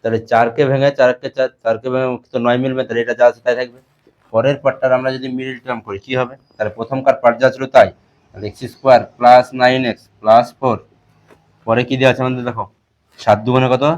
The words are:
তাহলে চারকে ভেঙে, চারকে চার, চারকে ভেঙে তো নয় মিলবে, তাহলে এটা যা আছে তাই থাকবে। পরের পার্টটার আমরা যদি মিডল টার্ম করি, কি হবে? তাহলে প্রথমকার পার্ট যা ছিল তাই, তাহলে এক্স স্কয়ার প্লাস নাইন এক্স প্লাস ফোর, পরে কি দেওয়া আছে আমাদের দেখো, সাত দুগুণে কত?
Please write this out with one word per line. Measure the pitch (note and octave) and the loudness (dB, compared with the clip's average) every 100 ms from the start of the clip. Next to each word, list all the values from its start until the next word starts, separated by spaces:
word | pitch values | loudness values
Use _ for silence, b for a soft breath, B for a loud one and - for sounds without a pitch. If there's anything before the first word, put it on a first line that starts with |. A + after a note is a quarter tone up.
তাহলে | A#2 A2+ A2 | -4 -6 0
চারকে | A#2 A#2 A#2 C#3+ | 0 0 0 0
ভেঙে, | C3+ C#3 C#3 | 2 0 2
চারকে | B2+ - C3+ - | 0 0 -8 -6
চার, | C3 _ | -6 _
চারকে | A2+ A2 B2+ | -6 -4 -4
ভেঙে | C3 C3 B2 _ | -4 -4 -6 _
তো | B2+ A#2+ | -4 -2
নয় | B2 | 0
মিলবে, | C3 C3 C3 | -2 -4 -6
তাহলে | A#2 | -4
এটা | A#2 A#2 | -4 2
যা | A#2+ | 2
আছে | A#2 B2 | 2 -4
তাই | B2 | -4
থাকবে। | B2+ B2 _ _ _ _ _ | -6 -12 _ _ _ _ _
পরের | A2+ B2+ C#3+ | -2 -2 0
পার্টটার | C#3 C3 C3 B2+ | -2 -2 0 0
আমরা | C3 C3 | -2 -6
যদি | C3 B2+ | -8 -8
মিডল | C3 B2+ | -10 -12
টার্ম | B2+ A#2+ G#2+ | -10 -10 -8
করি, | G2 - | -12 -6
কি | B2+ | -4
হবে? | B2+ C3 _ _ | -4 -8 _ _
তাহলে | G#2+ A2 | -8 -8
প্রথমকার | A2+ C3+ C3+ B2+ | -8 -4 -2 0
পার্ট | A#2+ A#2 | 0 2
যা | C3 | 0
ছিল | C3 C3+ C3 | 0 0 4
তাই, | G2 - _ _ _ | 4 0 _ _ _
তাহলে | - G#2 | -14 -14
এক্স | - A#2+ | -12 -16
স্কয়ার | - C3+ B2 A2 _ | -6 2 2 2 _
প্লাস | A#2+ B2 B2 C3 | 6 6 4 0
নাইন | B2+ C3 B2+ | 0 0 -2
এক্স | G#2 _ _ | -6 _ _
প্লাস | G#2+ A2+ A#2+ _ | 4 4 4 _
ফোর, | C3 A2 _ _ _ _ _ _ _ _ - | -4 -4 _ _ _ _ _ _ _ _ -2
পরে | A2+ B2 | -2 -2
কি | C3+ | 0
দেওয়া | C3 | 2
আছে | A#2 | 2
আমাদের | B2+ B2+ B2 | -2 -4 -8
দেখো, | A2 G2 _ _ _ _ _ | -10 -12 _ _ _ _ _
সাত | - G#2+ | 0 0
দুগুণে | A2 B2+ B2+ | 2 0 2
কত? | B2 C#3+ | 0 0